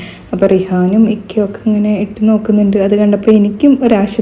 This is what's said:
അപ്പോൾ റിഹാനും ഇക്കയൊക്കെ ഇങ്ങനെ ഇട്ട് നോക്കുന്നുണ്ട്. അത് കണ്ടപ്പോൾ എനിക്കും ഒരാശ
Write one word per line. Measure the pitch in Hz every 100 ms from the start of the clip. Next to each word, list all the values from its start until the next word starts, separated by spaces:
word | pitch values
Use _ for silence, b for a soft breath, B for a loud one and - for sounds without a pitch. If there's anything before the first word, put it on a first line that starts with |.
| B B B
അപ്പോൾ | 185 196
റിഹാനും | 190 190 185 180 208 220
ഇക്കയൊക്കെ | 214 - - 202 - -
ഇങ്ങനെ | 208 208 208
ഇട്ട് | 202 - 214
നോക്കുന്നുണ്ട്. | 214 220 208 202 196
അത് | 196 202
കണ്ടപ്പോൾ | 208 202 202
എനിക്കും | 220 202 208 285 269
ഒരാശ | 240 220 208 -